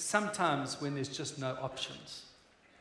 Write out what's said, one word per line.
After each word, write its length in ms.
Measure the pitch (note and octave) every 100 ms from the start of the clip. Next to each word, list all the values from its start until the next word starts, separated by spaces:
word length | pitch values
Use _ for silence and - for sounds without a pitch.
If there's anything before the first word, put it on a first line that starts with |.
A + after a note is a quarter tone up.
sometimes 760 | - G#3 G#3 - F3 C#3+ C3 -
when 140 | C#3+ C#3+
there's 140 | C3
just 280 | - C#3+ -
no 200 | C3+ B2+
options. 640 | C3+ - - G#2 - - - - - - - -